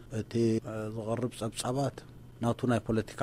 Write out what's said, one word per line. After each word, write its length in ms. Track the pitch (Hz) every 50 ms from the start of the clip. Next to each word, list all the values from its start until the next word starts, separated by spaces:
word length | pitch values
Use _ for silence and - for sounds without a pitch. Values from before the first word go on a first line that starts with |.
| - -
እቲ 220 | 113 110 107 - - 117 117 113 110 113 117 113 110 110 107 107
ዝቐርብ 420 | 110 117 104 107 113 117 123 117 -
ጸብጻባት 640 | - 104 113 - - - 120 127 139 139 123 - - - - - - - - - -
ናቱ 200 | 113 117 117 - -
ናይ 140 | 120 120 110
ፖለቲካ 400 | - - 110 110 104 - - -